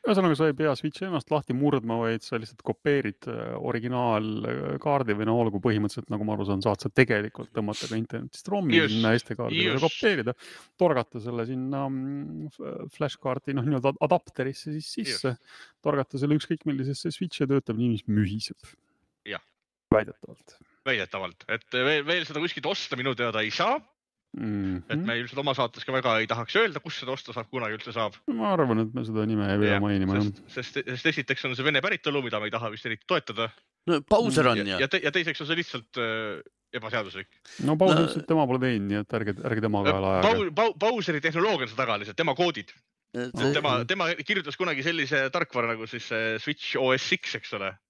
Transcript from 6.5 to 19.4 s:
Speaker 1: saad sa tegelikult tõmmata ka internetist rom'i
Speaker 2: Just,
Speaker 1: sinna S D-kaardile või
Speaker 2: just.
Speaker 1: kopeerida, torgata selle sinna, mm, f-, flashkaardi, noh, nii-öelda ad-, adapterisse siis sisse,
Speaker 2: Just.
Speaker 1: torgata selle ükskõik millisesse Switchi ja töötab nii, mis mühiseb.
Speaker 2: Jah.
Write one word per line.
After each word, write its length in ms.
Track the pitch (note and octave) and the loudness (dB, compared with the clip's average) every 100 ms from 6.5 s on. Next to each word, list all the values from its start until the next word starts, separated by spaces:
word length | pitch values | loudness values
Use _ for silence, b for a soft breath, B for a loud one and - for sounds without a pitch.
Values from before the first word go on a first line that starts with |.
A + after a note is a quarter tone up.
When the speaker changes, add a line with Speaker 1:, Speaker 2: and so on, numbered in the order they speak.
| G2 | 2
Speaker 1:
saad 220 | G#2+ G2+ | 2 0
sa 80 | A2+ | 0
tegelikult 560 | - C3 G#2+ G#2+ - - - | 4 4 4 -2 -8 -8 -4
tõmmata 320 | G#2 G#2+ A#2 | -4 -4 -4
ka 80 | A2+ | -4
internetist 480 | A2+ A2+ B2+ - - | -4 -8 -10 -14 -4
rom'i 260 | G3+ E3+ D#3+ | -2 4 4
Speaker 2:
Just, 160 | D3 | 4
Speaker 1:
sinna 220 | A2 A2+ A#2 | 4 4 4
S 80 | - | 0
D-kaardile 460 | A2+ A#2 E3 F3+ | -6 -2 0 2
või 60 | C3+ | 2
Speaker 2:
just. 60 | D#3 | 2
Speaker 1:
kopeerida, 480 | - A3+ F3 A#2 - B B B _ | 2 2 2 -2 -4 B B B _
torgata 440 | F3 C3 A2+ A#2+ | 2 2 -2 -6
selle 220 | A2+ A#2+ A#2 | -6 -4 -4
sinna, 380 | C3 C3 C#3 C#3 | -4 -4 -4 -4
mm, 640 | C3+ C3 C#3+ D3 D#3 D3+ | -4 -6 -8 -8 -10 -12
f-, 220 | - C#3+ - - | -12 -10 -10 -12
flashkaardi, 600 | - D3 - C3+ B2+ - C#3 | -4 -4 -2 -4 -4 -2 -2
noh, 80 | C3 | 0
nii-öelda 300 | C#3 C3+ C3+ | 2 2 2
ad-, 60 | D3 | 2
adapterisse 720 | C3 - - C3 C#3 D#3 D3+ | 2 0 -4 -4 -4 -8 -8
siis 160 | - | -6
sisse, 400 | - E3+ A2 C3 | -6 -4 -2 -2
Speaker 2:
Just. 320 | A#2+ _ - - _ | -2 _ -20 -20 _
Speaker 1:
torgata 400 | D#3 C#3+ C3+ C3+ | 0 0 -2 -2
selle 160 | D3 D3+ | 2 2
ükskõik 300 | - D#3+ D#3 | 0 -4 -2
millisesse 400 | C#3 C3+ C#3 E3+ | -2 -2 -4 -6
Switchi 320 | - F#3 - | -4 -6 -2
ja 80 | C#3 | 2
töötab 320 | C#3 - A2 | 2 2 0
nii, 80 | B2 | 2
mis 160 | A2 - | 0 2
mühiseb. 560 | G#2+ G2 G#2+ - - - _ _ _ _ _ G#2 | 2 2 0 -6 -12 -20 _ _ _ _ _ -10
Speaker 2:
Jah. 160 | F#2+ | -10